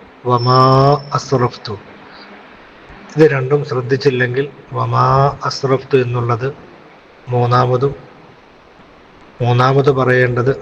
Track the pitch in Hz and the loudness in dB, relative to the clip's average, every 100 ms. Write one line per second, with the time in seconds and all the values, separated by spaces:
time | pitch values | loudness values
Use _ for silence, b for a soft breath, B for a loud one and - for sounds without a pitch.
0 | - - 123 123 120 127 131 131 139 143 | -20 -10 -2 0 2 4 4 4 4 2
1 | 139 139 - 131 117 - - 101 - - | -2 -8 -2 -2 -2 -6 -14 -14 -16 -20
2 | - B B - - - - - - - | -20 B B -20 -20 -20 -20 -20 -20 -20
3 | - 151 156 139 131 147 143 123 123 135 | -6 2 2 2 -2 -2 -2 -6 -2 -2
4 | 143 123 123 123 143 - - 123 117 123 | 0 0 -2 -2 -6 -8 -12 -6 -2 0
5 | 127 135 139 151 135 - 131 131 - 135 | 2 2 0 -2 -8 -6 -2 -2 0 0
6 | 120 120 120 117 135 - - - - - | 0 -4 -4 -4 -6 -10 -18 -20 -20 -20
7 | - - - 123 120 123 123 123 139 143 | -20 -20 -6 -2 0 0 0 0 -2 -6
8 | - - - - - - - - - - | -16 -20 -20 -20 -20 -20 -20 -20 -20 -20
9 | - - - - 120 120 127 135 135 131 | -20 -20 -18 -6 -2 2 2 2 2 2
10 | 127 127 127 123 123 135 | 2 2 2 0 -2 -2